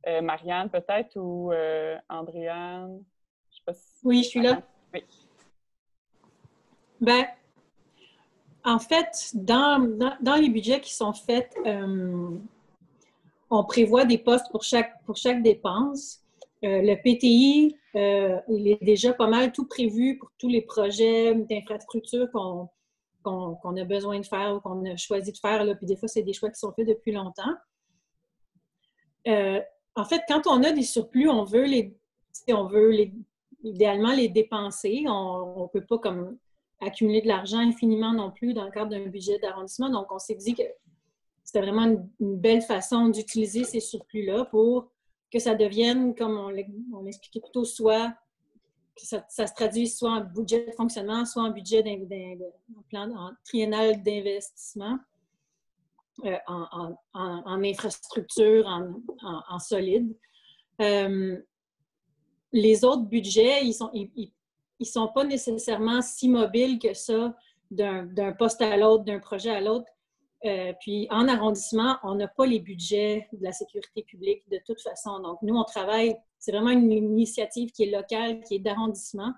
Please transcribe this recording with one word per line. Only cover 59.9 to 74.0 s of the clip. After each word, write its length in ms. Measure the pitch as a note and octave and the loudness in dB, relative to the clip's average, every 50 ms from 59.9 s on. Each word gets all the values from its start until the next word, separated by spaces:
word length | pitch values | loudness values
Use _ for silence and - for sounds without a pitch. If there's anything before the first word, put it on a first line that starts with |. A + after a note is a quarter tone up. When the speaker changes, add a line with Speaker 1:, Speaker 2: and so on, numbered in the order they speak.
| F#3+ A#3+ A#3+ A3+ A3 _ _ _ _ _ _ _ _ _ _ _ _ - | 0 0 0 -2 -6 _ _ _ _ _ _ _ _ _ _ _ _ -2
Speaker 2:
Euh, 560 | G#3+ G#3 G3+ G3+ G3 G3 G3 F#3+ F#3+ F#3+ F3+ - - _ _ _ _ _ _ _ _ _ _ _ _ _ _ _ _ _ _ _ _ _ - | 0 2 2 0 0 0 -2 -2 -2 -4 -6 -8 -12 _ _ _ _ _ _ _ _ _ _ _ _ _ _ _ _ _ _ _ _ _ 2
les 320 | A3+ G#3 A3 A3 G#3 A#3 | 6 8 8 6 8 6
autres 200 | B3 C#4+ C4 A3+ | 4 4 4 -2
budgets, 600 | G3+ A3+ A#3 F#3+ G3 G3 G#3+ A3+ B3 C#4 C#4+ C#4 | -2 -2 -2 -2 2 4 6 6 6 6 4 2
ils 80 | A#3+ A3 | 0 -2
sont, 160 | - A3+ G#3+ - | -4 -8 -8 -8
ils, 160 | G#3 G3+ - _ | -10 -10 -10 _
ils, 160 | C4 G3+ - _ _ _ _ _ _ _ _ _ _ | -12 -12 -12 _ _ _ _ _ _ _ _ _ _
ils 60 | A#3+ | -12
sont 240 | - - A#3 A3 A3 | -6 -2 -2 -2 0
pas 160 | A3 C4+ C#4 | 0 0 0
nécessairement 760 | C#4+ C#4 B3+ - B3 A3+ A3 A3+ - A3 G3+ A3 A3+ A#3+ B3 | 0 -2 -4 -4 -4 -6 -4 -4 -4 -2 -2 0 0 0 0
si 280 | A#3+ - - - - B3+ | -2 -4 -6 0 2 4
mobiles 500 | B3 A#3 A3 G#3 G3+ A#3 B3 C4 C4 A3+ | 4 4 2 2 2 2 2 2 0 0
que 140 | - A3 G3+ | -2 -2 -2
ça 420 | - - - A3 A3 A#3 A#3+ A#3 _ _ _ _ _ _ _ | -2 -4 -2 -2 0 0 -2 -6 _ _ _ _ _ _ _
d'un, 320 | G3+ F#3 G3+ G3+ F#3+ F#3 F3+ | -4 -2 -2 -2 -2 -6 -8
d'un 260 | F3 F#3 G3+ G3+ G3 | -6 -4 -4 -2 -2
poste 300 | F#3+ - A#3 A3+ A3 - | 0 0 0 0 2 0
à 160 | A#3+ G#3+ G#3 | 0 2 4
l'autre, 260 | G3+ G#3+ A3 A3 A3 G3+ | 4 6 6 6 4 2
d'un 160 | G#3 G3+ G3 | -4 -8 -8
projet 300 | - - G#3+ G3 F#3 A#3 | -8 -10 -10 -6 -4 -4
à 100 | A3 G3+ | -4 -2
l'autre. 280 | G3 G#3+ A3 B3 A#3 - _ _ _ _ _ _ _ _ _ _ - | -2 -2 -2 -2 -4 -10 _ _ _ _ _ _ _ _ _ _ -6
Euh, 300 | G#3+ G3 F#3 F#3 F3+ F3+ - | -4 -4 -4 -6 -8 -10 -10
puis 280 | - G#3 G3+ G#3 G#3 - | -10 -6 -6 -6 -4 -2
en 180 | G#3 A3 A#3+ | 0 2 2
arrondissement, 720 | C4+ B3 A3 G#3+ A3 G#3 G3+ - - A3+ A3 A3+ B3+ C4 - - | 2 2 2 0 0 -2 -2 -6 -4 -2 0 0 0 -2 -2 -4
on 100 | F#3+ G3 | -6 -4
n'a 140 | G3+ G3+ | -4 -4
pas 180 | G3 _ - C4 | -6 _ 0 2
les 140 | C4 A#3 G#3+ | 2 2 -2
budgets 680 | F3 F#3+ F#3+ F3 E3+ E3+ G#3 G#3 G#3 G#3 G#3 G#3+ G#3+ _ | -4 -8 -12 -12 -6 -2 -2 0 0 0 -2 -4 -6 _
de 120 | A3+ G3 F#3+ | -12 -10 -8
la 80 | F#3 | -8
sécurité 520 | - - - - _ G#3 G3 _ _ A3 | -8 -10 -12 -10 _ -12 -12 _ _ -14